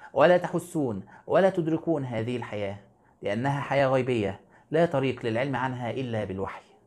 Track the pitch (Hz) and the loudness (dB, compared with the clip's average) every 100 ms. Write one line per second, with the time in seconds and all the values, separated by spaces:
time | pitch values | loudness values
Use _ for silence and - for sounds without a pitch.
0 | - - 156 180 175 175 - 165 135 101 | -4 4 6 6 2 -4 -4 -2 -2 -2
1 | - - - 147 190 185 156 160 165 156 | -8 -14 0 4 4 2 0 0 0 -2
2 | 131 113 113 123 117 104 101 101 - _ | -2 -4 -4 -4 -6 -6 -6 -8 -14 _
3 | _ _ 101 104 131 139 135 139 135 131 | _ _ -4 -2 -2 -2 0 2 2 2
4 | 127 123 101 95 - - _ 151 170 139 | 2 0 0 -4 -14 -20 _ 2 2 2
5 | 135 120 120 110 143 127 127 123 120 120 | 0 -2 -2 -2 0 -2 -2 -4 -6 -4
6 | 127 110 101 95 95 - - _ | -4 -4 -4 -4 -6 -8 -16 _